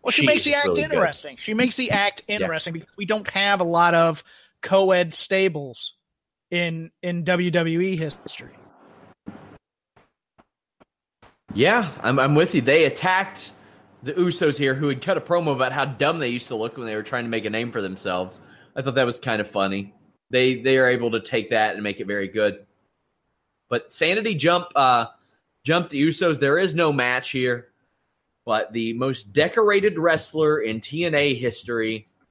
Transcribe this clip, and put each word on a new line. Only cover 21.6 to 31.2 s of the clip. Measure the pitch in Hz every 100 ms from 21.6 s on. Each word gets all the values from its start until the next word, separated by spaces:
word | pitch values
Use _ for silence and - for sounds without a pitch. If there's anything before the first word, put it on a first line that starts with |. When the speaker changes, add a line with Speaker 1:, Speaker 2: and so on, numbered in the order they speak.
| 107
Speaker 2:
and | 92
make | 104 98
it | 98
very | 101 98
good. | 107 104 - _ _ _ _ _ _ _ _ _ _ _
But | 120 -
Sanity | - 160 202 220
jump, | 170 156 175 175 -
uh, | 131 120 113 _ _ _ _ _
jumped | 135 170 170
the | 143 156
Usos. | 156 175 143
There | 139 160
is | 190
no | 156 160
match | 139 123 127 -
here, | 131 127 120 - _ _ _ _ _ _ _
but | - 110 -
the | 117 113
most | 117 131 127 -
decorated | - 156 - 208 202 202 165
wrestler | 165 160 - 156 151 151
in | 110 113
T | - 151
N | 175
A | 147